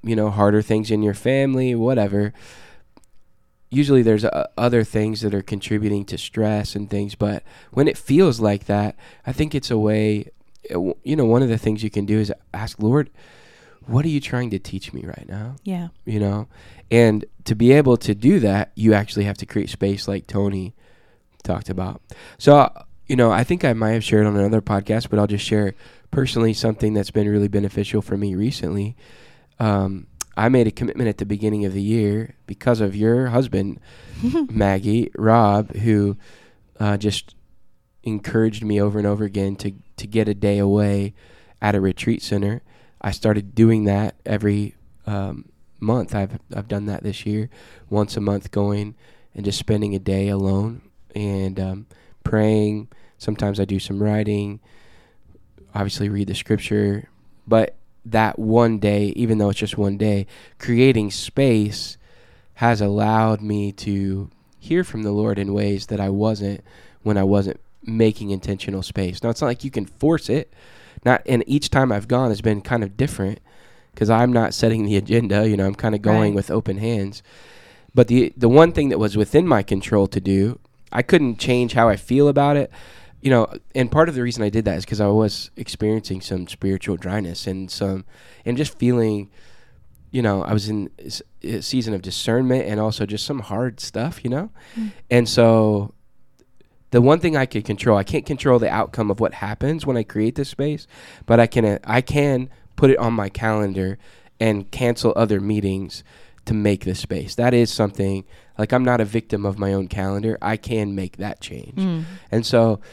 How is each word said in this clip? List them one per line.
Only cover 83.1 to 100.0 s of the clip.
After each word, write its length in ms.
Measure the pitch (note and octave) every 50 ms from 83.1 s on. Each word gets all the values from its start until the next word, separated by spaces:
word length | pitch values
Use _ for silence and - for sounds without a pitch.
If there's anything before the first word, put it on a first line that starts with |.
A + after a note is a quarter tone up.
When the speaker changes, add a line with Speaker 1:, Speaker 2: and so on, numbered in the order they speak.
| - -
Speaker 1:
you 80 | - C3+
know, 220 | C3 A#2 A2 - - - - - -
and 160 | C3+ B2+ A2
part 160 | - D3 E3 E3+
of 60 | D3
the 60 | B2+ B2
reason 180 | B2 A2+ A#2 G#2+
I 60 | G#2
did 140 | G2 A2+ G#2
that 120 | G2+ F2
is 80 | F2 F#2
'cause 160 | - G#2+ G#2
I 60 | G#2
was 440 | G2+ G2+ A2 A2 G#2+ - - - - -
experiencing 640 | - A#2+ - - - G#2+ G#2+ A2 A2 G#2 - F#2+ F#2
some 260 | - - G2 F2+ F2+
spiritual 480 | - - - - G2 F#2+ F#2 - - F#2
dryness 480 | E2+ - F2+ F#2+ G#2+ G2 E2+ D#2+ - -
and 240 | G2 F#2+ F#2+ F#2+ F2+
some, 360 | - - G#2 G2 F#2+ F#2+ F#2 - - - - - - - -
and 100 | A2+ A#2+
just 200 | B2+ D3+ - -
feeling, 520 | - A#2+ B2 B2 A#2+ A2+ A2 G#2+ G#2 G2+ - _ - - - - - - - - - - - - - - -
you 100 | - B2+
know, 200 | A#2 G#2+ G2 F#2+ -
I 100 | - G#2+
was 160 | G#2+ G2 G#2+
in 200 | G#2+ G#2 G2 - - - -
s-, 160 | - - - - _ - - -
a 180 | - A2+ F#2+
season 320 | - - C3 C3 A2+ A2+ G#2+
of 80 | F#2+
discernment 640 | F2+ F#2 - - - - A2+ B2 C3 B2+ B2+ C3 -
and 120 | F2 G#2+ G#2+
also 260 | G#2+ A2 G#2+ - A2
just 200 | G2 G#2 G#2+ -
some 140 | - C#3+ C3
hard 400 | G#2 - G2+ G#2+ B2+ B2+ A2 -
stuff, 440 | - - - G#2+ A#2+ D#3+ - - -
you 60 | A#2+
know? 200 | B2 D3 F#3 A3 - - - - - A3+
Speaker 2:
Mm. 120 | A3 G#3 - - - -
Speaker 1:
And 180 | B2 B2 A#2+ A2+
so 640 | - A#2+ A#2 A2+ A2+ A2 A2 G#2+ G#2 G2+ G2+ G2+ - - - - - - - - _ _ _ _ - - - _ _ _ _ -
the 100 | - A#2+
one 180 | A#2+ C3+ D#3 E3
thing 160 | E3+ F3 D#3
I 80 | C#3 C3
could 200 | - - A2 G2+
control, 320 | - G#2+ F#2+ - B2 G#2+
I 60 | G2 G2
can't 220 | - - C#3+ -
control 320 | - C#3+ B2+ - C#3+ B2 A#2+
the 100 | A2+ -
outcome 400 | - G#2 G#2+ - - - A2 G#2
of 80 | G2 A2
what 160 | A2 - -
happens 500 | - G#2 G2 G#2+ - A#2+ C#3 D#3+ D#3+ -
when 120 | C#3+ B2+
I 60 | A#2